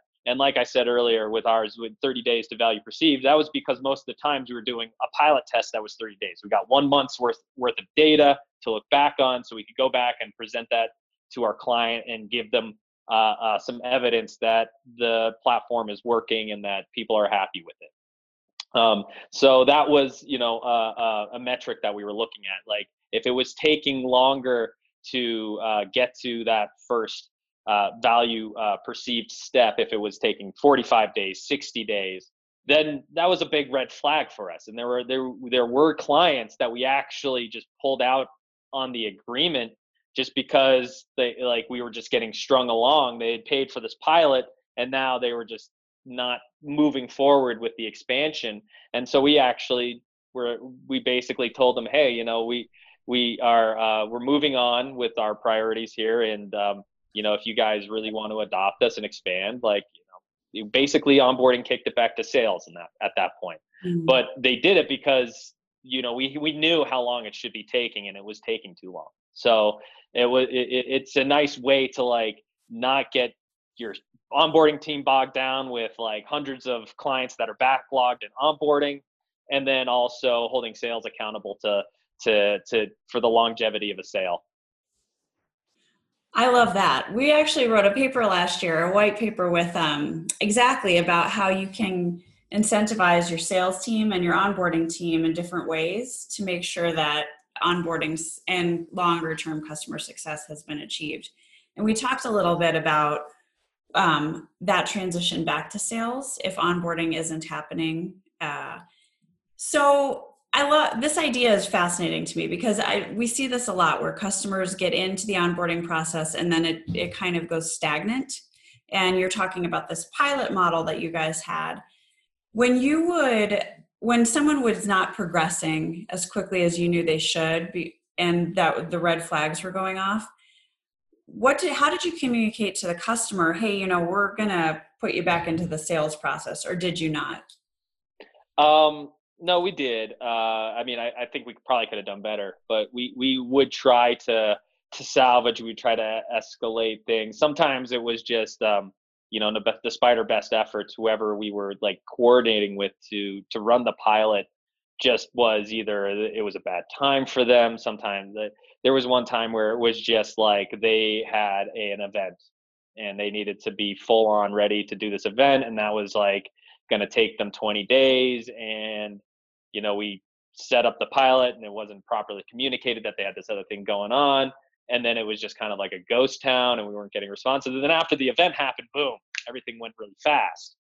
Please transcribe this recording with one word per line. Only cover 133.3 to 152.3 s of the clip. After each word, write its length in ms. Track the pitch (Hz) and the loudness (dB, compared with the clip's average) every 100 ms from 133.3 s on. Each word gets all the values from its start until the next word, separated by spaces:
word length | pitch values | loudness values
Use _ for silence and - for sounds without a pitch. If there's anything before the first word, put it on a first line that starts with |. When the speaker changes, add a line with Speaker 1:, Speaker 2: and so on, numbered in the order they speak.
| 190 165 | 0 0
Speaker 2:
"Hey, 260 | 170 220 202 | 0 -2 -2
you 80 | 190 | 0
know, 140 | 180 | 0
we're 340 | 170 196 202 208 | 0 0 0 0
gonna 460 | 208 180 160 156 - - | -2 0 0 -2 -10 -8
put 120 | 220 | -4
you 100 | - | -2
back 240 | 175 170 175 | 0 0 0
into 200 | 165 175 | -2 -2
the 100 | 156 | -6
sales 380 | - 165 151 - | -2 -2 -2 -2
process," 500 | 143 151 - - - | -6 -6 -8 -10 -6
or 100 | 180 | -4
did 240 | 180 156 | -4 -4
you 100 | 160 | -4
not? 340 | 151 143 - - _ _ _ _ _ _ _ - _ _ - | -4 -6 -10 -16 _ _ _ _ _ _ _ -20 _ _ 4
Speaker 1:
Um, 540 | 151 156 151 151 143 _ _ _ | 6 8 6 2 -10 _ _ _
no, 200 | 170 180 | 0 0
we 120 | 185 | 0
did. 420 | 151 131 113 110 - | -2 -4 -2 -6 -8
Uh, 20 | 120 117 113 110 110 | -4 -2 -2 -2 -4
I 100 | 113 | -6
mean, 160 | 123 117 | -6 -6
I, 120 | 117 123 | -6 -8
I 60 | 120 | -10
think 200 | 143 117 | -10 -12
we 100 | 107 - | -12 -2
probably 220 | 120 110 | -2 -2
could 100 | 107 | -6
have 80 | 101 | -10
done 160 | 101 | -8
better, 340 | 107 107 98 - - | -6 -6 -8 -10 -4
but 180 | 110 107 | -2 -2
we, 200 | 123 123 127 | -6 -8 -4
we 220 | 131 131 | -2 -2
would 320 | 123 139 131 | 0 2 2
try 440 | - 135 120 120 120 - | 2 6 6 6 2 0
to, 320 | 113 107 104 _ _ _ | 2 2 0 _ _ _
to 100 | - | -16
salvage, 580 | 127 143 127 123 117 113 | -2 4 6 6 4 -2
we 140 | 113 110 | -6 -4
try 200 | 123 113 | -2 0
to 260 | 110 113 - | -2 -4 -4
escalate 720 | 113 - - 117 113 113 110 - | -6 -6 -8 -4 -2 -2 -2 -2
things. 320 | 113 110 107 | -2 -2 0
Sometimes 540 | 151 147 156 131 123 | 0 2 0 0 -4
it 100 | 123 | -6
was 220 | 117 113 | -4 -6
just, 380 | - 117 110 - | -2 -2 -2 -2
um, 300 | 107 104 98 _ _ _ - | 0 0 -2 _ _ _ -8
you 100 | 107 | -2
know, 140 | 107 | -2
the 60 | 110 | -2
be-, 120 | 110 - | -2 -4
despite 340 | 117 - 123 117 | -6 2 2 4
our 60 | |
best 300 | 107 107 - | 2 -2 0
efforts, 420 | 110 107 107 101 - | -2 -2 -4 -10 -4
whoever 380 | 110 107 107 104 | -2 0 -2 -4
we 160 | 107 | -6
were, 240 | 101 98 98 | -6 -8 -4
like, 200 | 107 92 - | -4 -6 -10
coordinating 680 | - 120 | 2 6